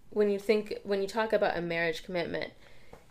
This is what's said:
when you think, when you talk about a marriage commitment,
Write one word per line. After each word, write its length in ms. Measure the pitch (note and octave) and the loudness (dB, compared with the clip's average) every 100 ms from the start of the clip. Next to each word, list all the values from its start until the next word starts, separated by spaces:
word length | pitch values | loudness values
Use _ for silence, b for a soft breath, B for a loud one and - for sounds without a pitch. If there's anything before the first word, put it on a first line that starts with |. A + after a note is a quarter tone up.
| - | -6
when 220 | G#3+ G#3 | 2 2
you 80 | G3+ | 2
think, 400 | - G#3+ G#3 - | 2 2 2 -6
when 220 | G3 G3+ | -2 -2
you 40 | G3 | 0
talk 260 | A#3 A3 | 0 2
about 220 | G#3 G3 - | 4 4 0
a 60 | |
marriage 420 | F3 E3 E3+ E3 | -2 0 0 -2
commitment, 500 | - F3+ D#3 D#3+ - - B B B B B | -4 -4 -2 -4 -6 -10 B B B B B